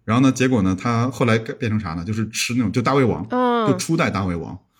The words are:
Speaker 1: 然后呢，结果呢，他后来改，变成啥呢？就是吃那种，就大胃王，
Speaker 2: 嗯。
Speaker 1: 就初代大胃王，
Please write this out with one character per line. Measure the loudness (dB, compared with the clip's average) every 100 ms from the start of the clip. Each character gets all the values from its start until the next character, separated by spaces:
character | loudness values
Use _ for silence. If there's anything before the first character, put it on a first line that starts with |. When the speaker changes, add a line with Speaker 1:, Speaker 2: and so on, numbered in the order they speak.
Speaker 1:
然 | -2 2
后 |
呢， | 2
结 | 2 2
果 | 2
呢， | 2 0
他 | 0 0 0
后 | 0 2
来 | 2
改， | 0
变 | -6 -2
成 | -2
啥 | -2
呢？ | -6
就 | -4
是 | -4 -4
吃 | -4 -4
那 | 0
种， | 0
就 | 0
大 | 2
胃 | 4
王， | 4 2 -2
Speaker 2:
嗯。 | 0 2 2 0
Speaker 1:
就 | 0
初 | 0 0
代 | 0
大 | 0
胃 | -2 -4
王， | -6 -12 -16 _